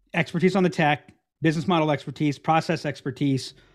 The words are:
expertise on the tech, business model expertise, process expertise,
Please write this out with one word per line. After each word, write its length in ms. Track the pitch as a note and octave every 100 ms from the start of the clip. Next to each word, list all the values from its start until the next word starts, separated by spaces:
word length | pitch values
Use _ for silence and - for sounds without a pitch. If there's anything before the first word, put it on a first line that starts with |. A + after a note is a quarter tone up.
| _
expertise 420 | F3 E3 F3 F#3 F#3+
on 80 |
the 60 | F3+
tech, 440 | E3+ D#3 D3 - _ _ _
business 260 | D#3+ D#3+ C3
model 240 | E3+ D#3
expertise, 460 | C#3+ - C3 D3+ C3+
process 460 | - D#3+ - E3 D#3
expertise, 680 | C3+ - B2 C#3+ C3+ - - _